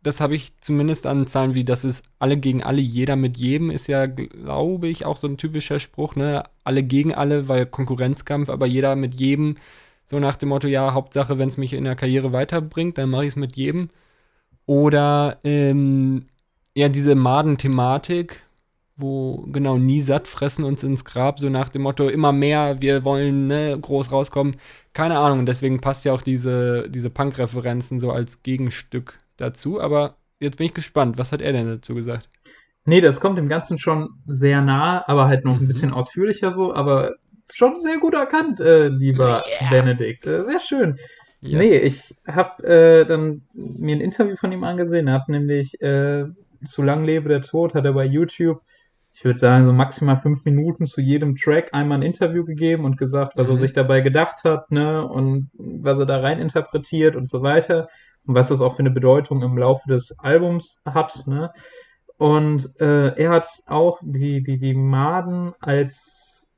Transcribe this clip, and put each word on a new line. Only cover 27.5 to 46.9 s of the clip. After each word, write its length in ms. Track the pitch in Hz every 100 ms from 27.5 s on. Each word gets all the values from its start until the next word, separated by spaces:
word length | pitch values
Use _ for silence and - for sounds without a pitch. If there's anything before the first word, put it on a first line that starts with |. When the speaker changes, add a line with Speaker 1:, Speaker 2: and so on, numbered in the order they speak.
| 123 123 120 123 127
Speaker 1:
so 120 | 123
als 300 | 120 120 -
Gegenstück 760 | - 131 127 - - 127 123 - _ _
dazu, 440 | 123 123 139 202
aber 340 | 151 147 147 _ _ _
jetzt 160 | 143 135
bin 80 | 160
ich 60 |
gespannt, 440 | - 156 - 127 113
was 120 | 127
hat 100 | 147
er 100 | 139
denn 140 | 135 117
dazu 260 | 113 -
gesagt? 360 | 120 117 117 - _ _ _ _ _ -
Speaker 2:
Nee, 160 | 175
das 180 | 165 135
kommt 160 | 196 185
dem 120 | 147
Ganzen 280 | 156 165 160
schon 300 | - 156 156 - -
sehr 360 | 135 139 139
nah, 420 | 139 139 160 180 180
aber 220 | 139 135
halt 160 | 131
noch 120 | 131 127
ein 80 |
Speaker 1:
Mhm. 20 | 131
Speaker 2:
bisschen 260 | 120 151
ausführlicher 580 | 123 127 - 202 208 190
so, 240 | 180 185
aber 380 | - 139 135 - - _ _ _
schon 260 | - 247 339
sehr 180 | 330 320
gut 160 | 320
erkannt, 460 | 311 269 311 320 226
äh, 280 | 160 160 147
lieber 560 | 135 135 131 127 117 - -
Speaker 1:
Yeah. 100 | 131
Speaker 2:
Benedikt. 560 | 131 127 120 113 120 -
Äh, 180 | 160
sehr 160 | 208 330
schön. 360 | - 277 190 135 - - _ _
Speaker 1:
Yes. 180 | 135 147
Speaker 2:
Nee, 160 | 214 170
ich 400 | - 135 - - -
hab, 360 | 151 180 -
äh, 400 | - 170 165 160
dann 380 | 156 160 156 151 _
mir 420 | - - - 156
ein 60 | 151
Interview 360 | 175 - 208 190
von 140 | 185
ihm 120 | 185
angesehen. 420 | 175 180 170 170 143
Er 60 |
hat 140 | 131 131
nämlich, 520 | 147 147 143 139 -
äh, 420 | 143 139 143 143 143 175 _ _
zu 180 | 143 -
Lang 220 | 139